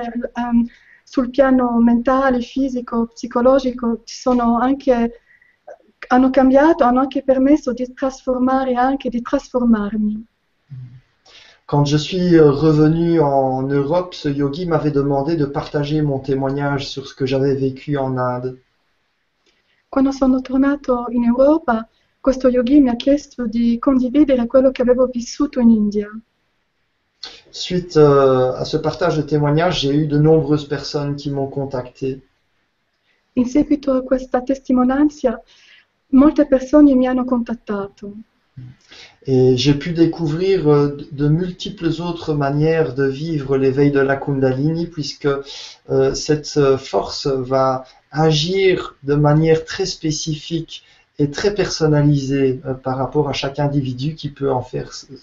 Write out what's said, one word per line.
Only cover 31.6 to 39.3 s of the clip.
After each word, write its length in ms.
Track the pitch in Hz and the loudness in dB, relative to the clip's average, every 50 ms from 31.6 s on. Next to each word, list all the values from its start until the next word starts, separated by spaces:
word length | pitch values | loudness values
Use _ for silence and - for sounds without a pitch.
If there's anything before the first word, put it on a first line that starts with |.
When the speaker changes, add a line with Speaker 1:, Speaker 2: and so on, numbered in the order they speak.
| 139 135 - 127 123 - _ - 139 135 135 135 - _ _ _ _ _ _ _ _ _ _ _ _ _ _ _ _ _ _ _ _ _ - 254 | -8 -6 -8 -8 -10 -10 _ -8 -8 -8 -8 -8 -14 _ _ _ _ _ _ _ _ _ _ _ _ _ _ _ _ _ _ _ _ _ -2 -2
Speaker 1:
In 80 | 247 | -2
seguito 480 | 247 - 294 294 - 294 285 - 277 262 | 0 2 0 2 2 0 -2 0 0 -2
a 100 | 262 254 | -2 0
questa 380 | - 269 254 254 - - 247 | 0 -2 -2 -2 -4 -4 -4
testimonianza, 1000 | 247 - 269 262 _ - 254 247 254 254 262 277 302 302 - - - 240 226 - - _ _ _ _ _ - - _ _ _ _ _ - | -2 -2 -6 -6 _ 0 0 2 2 2 2 2 2 0 0 -2 -4 -4 -4 -4 -12 _ _ _ _ _ -20 -20 _ _ _ _ _ 2
molte 360 | - 254 277 311 302 - 285 | 4 6 6 6 6 4 2
persone 480 | 294 277 254 262 - - 302 294 285 262 | 2 2 0 0 4 6 6 8 8 6
mi 140 | 254 254 254 | 4 2 0
hanno 180 | 254 254 247 | 0 -2 -2
contattato. 880 | 254 254 240 233 - 226 226 _ - 208 202 196 202 _ - 208 202 202 214 220 _ _ _ _ _ _ 127 127 - - _ _ _ - - - - _ _ - | -2 -2 -2 -2 -4 -8 -10 _ -8 -6 -6 -6 -8 _ -16 -18 -16 -16 -18 -20 _ _ _ _ _ _ -20 -20 -20 -20 _ _ _ -20 -20 -20 -20 _ _ -4
Speaker 2:
Et 300 | 135 | 0